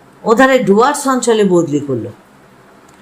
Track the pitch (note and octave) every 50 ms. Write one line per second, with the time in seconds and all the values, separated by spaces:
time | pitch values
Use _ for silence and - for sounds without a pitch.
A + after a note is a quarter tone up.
0 | _ _ _ - - - A#3 A#3 C4 C4 C4 B3+ - E3+ G3 G#3 A#3+ C#4 D4 C#4+
1 | - C4+ C4 B3 A#3+ A#3+ A3+ G#3+ G#3 F#3+ F3+ E3+ E3 C#3+ C#3+ D3 C#3+ C#3 C3 A#2
2 | G#2 G#2 - - _ _ _ _ _ _ _ _ _ _ - - _ _ - _